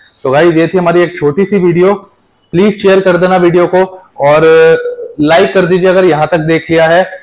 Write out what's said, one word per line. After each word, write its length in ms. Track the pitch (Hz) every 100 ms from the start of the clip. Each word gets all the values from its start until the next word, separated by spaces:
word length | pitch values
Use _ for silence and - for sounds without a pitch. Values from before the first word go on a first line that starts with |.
| _ _
So 80 | 135
guys, 200 | 139 175
ये 140 | 160 165
थी 100 | 185
हमारी 240 | 175 170
एक 160 | 175 -
छोटी 280 | 147 147 196
सी 120 | 208
वीडियो। 340 | 175 170 185 202 - _ _ _ _
Please 280 | 170 208 202
share 180 | 196 190
कर 180 | 190 175
देना 200 | 180 185
वीडियो 280 | 175 175 175
को 160 | 185 185 - - -
और 220 | 139 151 160 160 160 165 - - - -
like 320 | 151 165 196
कर 120 | 196 180
दीजिए 240 | 185 185
अगर 160 | 185 185
यहां 220 | 151 151
तक 180 | 170 156
देख 240 | 160 160
लिया 160 | 165 160
है, 160 | 170 185 -